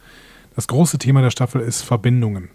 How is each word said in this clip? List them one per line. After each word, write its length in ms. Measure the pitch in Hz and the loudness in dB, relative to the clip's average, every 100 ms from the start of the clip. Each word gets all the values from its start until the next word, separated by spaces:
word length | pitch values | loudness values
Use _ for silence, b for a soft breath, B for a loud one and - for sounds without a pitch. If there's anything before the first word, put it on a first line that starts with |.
| B B B B B | B B B B B
Das 120 | - - | -10 -2
große 300 | 131 170 135 | 2 2 0
Thema 240 | 127 135 | 2 4
der 80 | 127 | 2
Staffel 300 | - 127 131 | 0 -2 -2
ist 180 | 117 - | -4 -6
Verbindungen. 640 | - 120 123 123 113 98 90 | -4 0 2 2 0 -4 -10